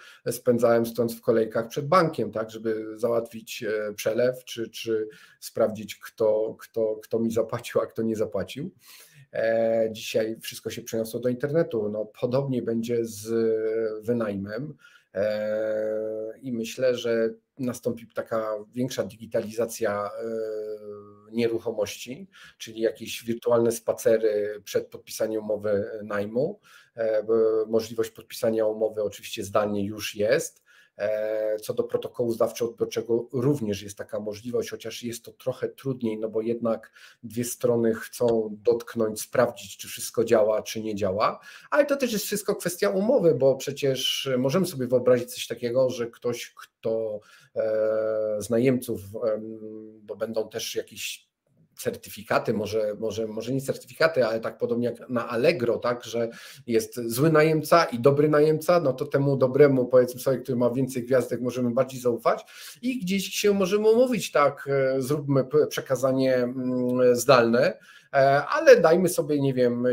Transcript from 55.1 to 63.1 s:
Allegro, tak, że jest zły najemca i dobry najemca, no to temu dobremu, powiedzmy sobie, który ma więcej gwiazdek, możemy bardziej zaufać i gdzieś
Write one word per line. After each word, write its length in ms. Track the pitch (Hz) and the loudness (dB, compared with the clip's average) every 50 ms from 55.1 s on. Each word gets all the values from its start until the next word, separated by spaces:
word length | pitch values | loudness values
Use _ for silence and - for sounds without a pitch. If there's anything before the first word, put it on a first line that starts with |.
| 127 120 117 117 | -4 -4 -4 -2
Allegro, 480 | 120 113 123 156 180 151 120 113 110 101 | -2 0 0 0 0 0 0 0 -2 0
tak, 260 | - 120 123 120 - | 0 -2 -4 -2 -6
że 260 | 117 107 117 117 117 117 - - - - - - - | -8 -4 -4 -4 -4 -6 -12 -18 -20 -20 -20 -8 0
jest 420 | 117 110 107 - - 127 120 117 | 0 0 0 0 -8 -8 -6 -4
zły 220 | 113 123 139 160 | 0 2 2 4
najemca 540 | 156 151 151 160 156 156 151 - - 170 165 | 6 6 6 6 4 2 2 4 4 4 4
i 140 | - - 117 | 4 0 4
dobry 300 | 120 139 139 139 147 156 | 4 4 6 6 4 4
najemca, 500 | 151 147 147 156 156 156 156 - 175 175 | 6 6 6 6 4 2 2 2 2 4
no 140 | 156 135 127 | 4 2 0
to 120 | - 151 | -2 -4
temu 320 | 143 - 139 139 143 139 131 | -2 0 0 2 2 2 2
dobremu, 480 | 127 127 120 139 147 143 131 131 123 | 2 2 6 8 8 8 8 4 2
powiedzmy 340 | 123 131 127 123 120 - - | 6 6 6 6 6 0 -4
sobie, 180 | - 139 131 120 | -2 -2 -2 -2
który 200 | - - 131 120 | -2 -4 -2 2
ma 120 | 123 123 | 2 2
więcej 340 | 117 131 131 123 - 127 113 | 2 0 -2 -2 -2 -6 -2
gwiazdek, 380 | 117 131 127 117 110 127 113 | 2 2 2 2 0 -4 -4
możemy 300 | 120 123 117 127 127 120 | -4 -4 -2 -2 -2 0
bardziej 300 | 117 127 135 127 131 127 | 2 0 0 0 -2 -2
zaufać 440 | 120 123 117 110 - 160 202 - - - - - - - - - | 0 0 0 2 0 0 0 0 -4 -14 -20 -18 -18 -18 -18 -8
i 180 | - 247 262 254 | -6 -4 -4 -4
gdzieś 280 | 185 175 | -2 -2